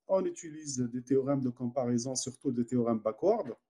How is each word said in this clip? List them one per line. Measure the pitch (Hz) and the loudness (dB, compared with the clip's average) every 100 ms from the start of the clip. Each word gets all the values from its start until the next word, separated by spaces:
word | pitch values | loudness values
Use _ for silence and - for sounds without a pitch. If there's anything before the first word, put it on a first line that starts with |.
| - | 0
On | 190 | 0
utilise | 180 175 165 151 151 127 | 0 -4 -12 -12 -8 -4
des | 120 123 | -4 -4
théorèmes | 123 135 131 143 | 2 2 4 2
de | 127 | 0
comparaison, | 120 123 131 123 120 127 | -2 -4 -2 2 0 0
surtout | 131 - - 143 | -4 -6 -4 -2
des | 120 117 | 0 2
théorèmes | 123 117 113 | 2 2 2
backward, | 107 110 175 226 143 110 | 0 0 2 2 -2 -10